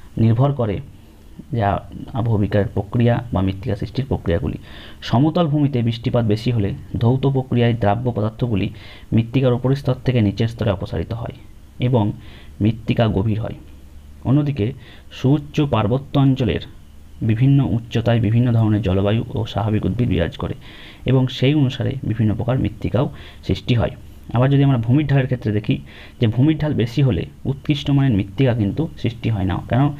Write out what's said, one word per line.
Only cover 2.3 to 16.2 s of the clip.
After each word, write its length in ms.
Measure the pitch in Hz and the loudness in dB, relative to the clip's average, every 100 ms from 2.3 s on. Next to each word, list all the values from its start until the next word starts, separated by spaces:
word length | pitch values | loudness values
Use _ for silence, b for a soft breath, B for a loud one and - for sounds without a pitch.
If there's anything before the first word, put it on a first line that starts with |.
| 104 98 104 98 | 2 2 2 0
প্রক্রিয়া 560 | - - 120 117 117 - | -2 -4 2 2 2 0
বা 80 | 92 | -2
মৃত্তিকা 340 | 95 95 131 101 | -2 -2 -4 -4
সৃষ্টির 300 | - - 127 | -4 -6 -4
প্রক্রিয়াগুলি। 520 | 95 - 85 - - B B B B | -4 0 -2 -2 -6 B B B B
সমতল 460 | - 117 156 165 165 | -2 2 2 2 0
ভূমিতে 340 | 147 139 131 | 2 0 0
বৃষ্টিপাত 440 | 117 113 123 120 113 | -2 -2 -2 0 0
বেশি 260 | 104 - | 0 0
হলে 220 | 117 98 - - - | 0 -2 -4 -8 -2
ধৌত 300 | 113 131 139 | 2 2 2
প্রক্রিয়ায় 460 | 131 127 120 117 | 0 0 2 2
দ্রাব্য 380 | 113 104 104 123 | 2 0 0 -2
পদার্থগুলি 580 | 113 107 - 123 101 104 B B B B | -2 -4 -2 -2 0 -2 B B B B
মৃত্তিকার 400 | 113 117 135 131 | 0 2 2 2
উপরিস্তর 420 | 120 127 139 - 127 - | 2 2 0 0 -2 0
থেকে 160 | 123 | 2
নিচের 260 | 104 98 113 | 2 2 -2
স্তরে 240 | - - | 0 -2
অপসারিত 420 | 95 87 90 - | -2 -4 -6 -6
হয় 200 | 113 123 - - - - - | -6 -8 -12 -18 -20 -20 -4
এবং 320 | 123 127 104 - B B B - | 0 2 2 -2 B B B -2
মৃত্তিকা 460 | 104 - - - 110 | 0 0 -2 2 2
গভীর 320 | 95 110 104 | 2 0 -2
হয়। 140 | 101 - - - - - - - | -4 -10 -16 -20 -20 -20 -20 -8
অন্যদিকে 500 | - 143 143 139 104 139 B B B | 0 2 2 0 -2 -4 B B B
সুউচ্চ 500 | - 127 151 143 - | -2 2 2 2 -2
পার্বত্য 580 | 143 139 107 131 - | 0 2 2 0 0
অঞ্চলের 400 | 143 | 2